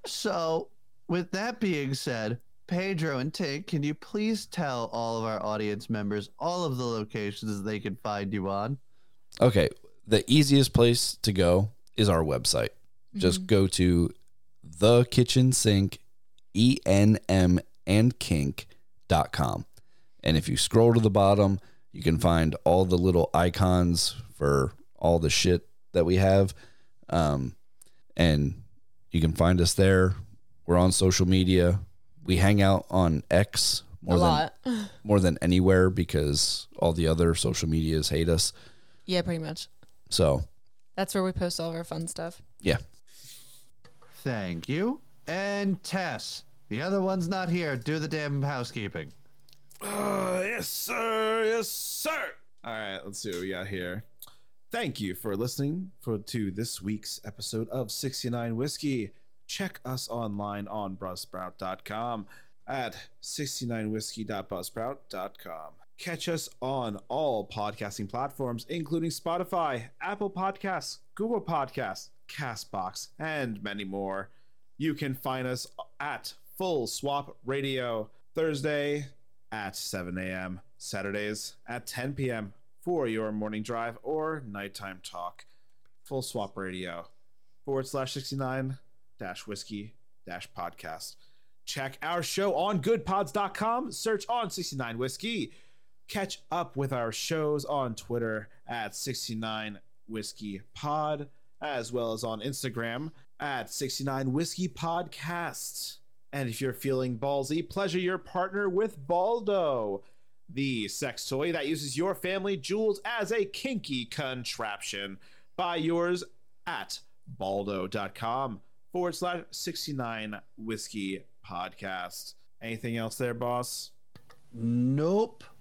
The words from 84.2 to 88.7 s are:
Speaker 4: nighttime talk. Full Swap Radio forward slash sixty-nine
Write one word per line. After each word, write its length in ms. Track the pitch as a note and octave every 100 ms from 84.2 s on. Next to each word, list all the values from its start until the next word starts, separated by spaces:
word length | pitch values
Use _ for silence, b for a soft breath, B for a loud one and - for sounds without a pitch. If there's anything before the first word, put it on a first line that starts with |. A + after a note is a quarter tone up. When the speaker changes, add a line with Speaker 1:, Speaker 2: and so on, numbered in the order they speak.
| D#3 D#3 A#2+
Speaker 4:
nighttime 500 | G2+ G2 - G2 F#2
talk. 400 | - F2+ F2 - - - - - - -
Full 180 | - C3+
Swap 340 | B2+ A#2 G2 G2
Radio 500 | F#2+ F#2 F2+ E2+ E2+ - - - - -
forward 220 | - C3+ C3
slash 260 | C#3 C3
sixty-nine 680 | C#3+ C3 C3+ C3 C3 C3